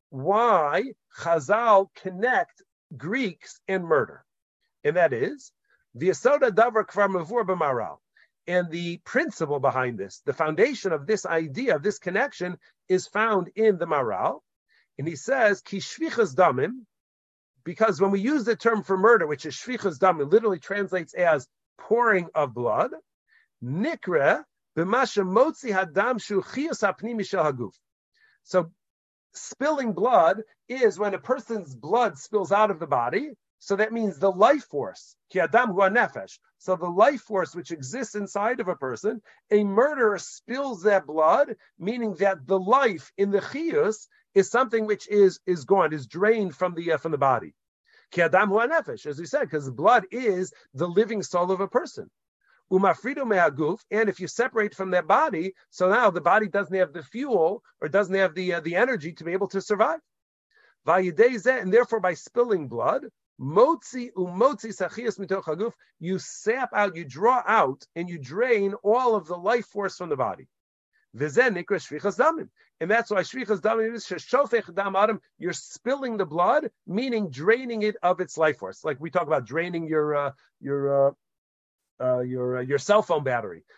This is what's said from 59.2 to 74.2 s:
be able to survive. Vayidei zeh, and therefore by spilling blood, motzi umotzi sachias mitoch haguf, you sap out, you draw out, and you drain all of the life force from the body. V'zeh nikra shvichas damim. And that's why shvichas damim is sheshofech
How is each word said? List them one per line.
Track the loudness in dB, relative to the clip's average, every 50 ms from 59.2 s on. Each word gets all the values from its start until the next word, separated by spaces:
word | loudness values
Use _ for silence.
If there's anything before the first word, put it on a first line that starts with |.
| -6
be | -6
able | -4 -4 -4 -4
to | -4 -6
survive. | -4 -2 0 2 2 2 0 -4 -10 _ _ _ _ _ _ _ _ _ _ _ _ _ _ _ _
Vayidei | 2 2 2 2 2 4 4 4 4 4
zeh, | 2 0 0 0 0
and | 0 4
therefore | 4 4 4 4 0 -2
by | 0 -2 -2
spilling | -4 -10 -4 -2 0 0 2 0 -2 -2 -4
blood, | -6 -2 0 0 0 -2 -4 -8 -16 _ _ _ _ -10
motzi | -8 0 4 4 4 4 4 0 -6 -10 -10 -10 -10 -8 -6
umotzi | -6 -6 -6 0 0 2 2 2 -2 -8 -12 -8
sachias | -6 -8 -8 -6 -6 -8 -8 -8
mitoch | -8 -6 -6 -6 -4 -4
haguf, | -6 -6 -4 -6 -6 -8 _ _ _ _ _
you | -6 -6 -4 -6
sap | -6 -10 -16 -6 -4 -4 -2 -2 -4 -4 -2
out, | 0 0 0 -2
you | -6 -12
draw | -12 -6 0 2 2 2 2 2
out, | 2 2 2 2 2 0 -6 -12 -14 _
and | -10 -8 -8
you | -10 -12
drain | -12 -8 -4 -2 0 2 2 2 2 0 -2 -2
all | 0 2 2 2 2 2 0
of | 0 -2 -6
the | -10
life | -4 0 0 0 0 -2
force | -6 -8 -6 -6 -6 -6
from | -8 -6 -6
the | -2
body. | -2 -2 -2 -4 -8 -14 _ _ _ _ _ _ _ _ _ _ _ _ _ -8
V'zeh | -6 -6 0 2 2 2 2 0
nikra | -2 -4 -4 -4 -4
shvichas | -4 -6 -10 -6 -4 -2 0 2
damim. | 2 2 2 0 -6 -14 _ _ _ _ _ _
And | -2 0
that's | 0 0 0 0
why | -2 -2
shvichas | -2 -2 -6 -8 -4 -4 -2 0
damim | 0 0 0 0 0 -2 -4
is | -8 -10
sheshofech | -10 -10 -10